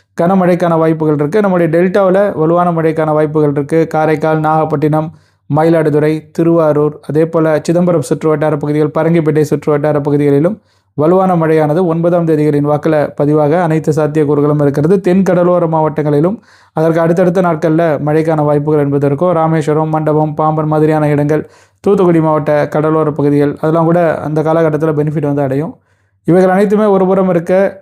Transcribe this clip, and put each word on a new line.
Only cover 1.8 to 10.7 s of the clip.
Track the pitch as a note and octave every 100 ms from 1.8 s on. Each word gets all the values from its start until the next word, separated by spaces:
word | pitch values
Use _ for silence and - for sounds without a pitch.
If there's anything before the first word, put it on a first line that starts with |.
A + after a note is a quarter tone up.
| F#3 G3+ F#3+ F#3+ G3+ -
வலுவான | D#3 F3 F3
மழைக்கான | E3 D#3+ D#3 D#3
வாய்ப்புகள் | D3+ D3+ D3+ D3
இருக்கு. | C#3+ C#3+ E3 D#3+
காரைக்கால், | D#3 D#3 D3+ D#3+ D#3
நாகப்பட்டினம், | D#3 D#3+ D#3 D3 D3+ D#3 D#3+ - _ _ -
மயிலாடுதுறை, | D3 E3 E3 D#3 D3 D3+ D#3 D3+
திருவாரூர், | - E3 E3+ D3+ D3 D3 -
அதே | - D3 E3
போல | E3 D#3+ D3+
சிதம்பரம் | E3+ E3+ F3+ E3+ -
சுற்று | D3 D#3
வட்டார | D3+ D#3 D3+
பகுதிகள், | D3+ D3+ D3
பரங்கிப்பேட்டை | D#3+ D#3+ E3+ D#3 D3+
சுற்று | C#3+ D3 D#3
வட்டார | D3 D3+ D3
பகுதிகளிலும் | D3 C#3+ D3 C#3 E3+ A3 _